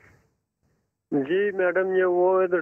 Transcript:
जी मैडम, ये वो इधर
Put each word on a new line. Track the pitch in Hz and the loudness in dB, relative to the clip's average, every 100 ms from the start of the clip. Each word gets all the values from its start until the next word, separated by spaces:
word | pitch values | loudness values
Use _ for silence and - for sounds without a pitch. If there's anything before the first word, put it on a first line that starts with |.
| - _ _ _ _ _ _ _ _ _ - | -20 _ _ _ _ _ _ _ _ _ -6
जी | 147 135 185 208 | -4 -2 -2 -2
मैडम, | 190 180 175 190 185 | -2 -2 0 0 0
ये | 185 | 0
वो | 180 180 190 | 2 2 2
इधर | 185 175 | 2 -2